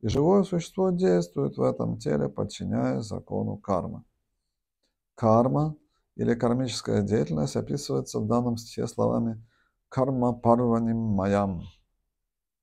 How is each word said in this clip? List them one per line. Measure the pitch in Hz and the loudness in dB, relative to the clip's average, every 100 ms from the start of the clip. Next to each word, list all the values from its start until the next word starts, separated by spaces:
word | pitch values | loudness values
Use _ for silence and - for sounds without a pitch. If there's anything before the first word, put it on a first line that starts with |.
и | 110 | -2
живое | 131 151 202 | 2 4 4
существо | 190 175 - - 190 | 2 -2 -4 -2 0
действует | 175 185 180 170 - 139 135 | 2 4 4 2 -2 -4 0
в | |
этом | 127 127 117 110 | 0 0 -4 -4
теле, | 147 147 139 | -2 0 0
подчиняясь | - 101 - 95 113 127 131 107 | -4 -6 -6 -4 -2 0 -2 -4
закону | 95 95 101 104 101 | -10 -6 -4 -4 -6
кармы. | - 92 - - - _ _ _ _ _ _ _ _ _ _ - | -4 -2 -4 -10 -16 _ _ _ _ _ _ _ _ _ _ -2
Карма | 113 113 123 143 156 151 _ _ _ - | 4 4 4 2 -2 -4 _ _ _ -4
или | 117 120 | 0 2
кармическая | 123 123 127 110 - 107 | 2 0 -2 -4 0 0
деятельность | 101 107 165 156 143 117 | 2 0 0 -2 -2 -2
описывается | 110 143 - 135 127 123 | -4 -4 -2 -4 -2 -4
в | 107 | 0
данном | 117 123 117 | 0 0 -4
стихе | 117 - 117 | -6 -6 -6
словами | - 113 120 117 110 113 _ _ _ _ | -2 0 0 -2 -6 -12 _ _ _ _
"карма | - 131 131 123 | -2 0 2 0
парваним | 117 117 117 123 117 117 113 | 2 4 4 4 2 0 -2
маям". | 113 101 98 101 101 87 90 - _ _ _ _ _ _ _ _ | 0 0 2 2 0 -4 -10 -16 _ _ _ _ _ _ _ _